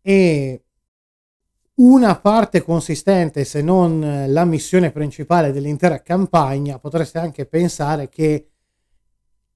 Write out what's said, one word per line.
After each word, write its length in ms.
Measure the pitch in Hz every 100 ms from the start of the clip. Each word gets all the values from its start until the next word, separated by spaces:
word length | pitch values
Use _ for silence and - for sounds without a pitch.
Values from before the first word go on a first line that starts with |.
è 600 | 190 196 180 147 135 127 _ _ _ _ _ _ _ _ _ _ _ -
una 420 | 247 262 226 170
parte 440 | 202 220 208 180
consistente, 800 | - 165 - 147 - 190 160 147
se 160 | 135 147
non 640 | 156 185 170 160 151 143 135
la 160 | 147
missione 480 | 175 156 - 180 165
principale 600 | 151 147 - 147 175 147
dell'intera 480 | 139 143 147 180 156
campagna, 760 | - 180 185 170 135 139 143 131
potreste 400 | 147 160 160 165
anche 280 | 170 147 135
pensare 600 | 160 175 - 143 156 135
che 400 | - 156 151 - _ _ _ _ _ _ _ _ _ _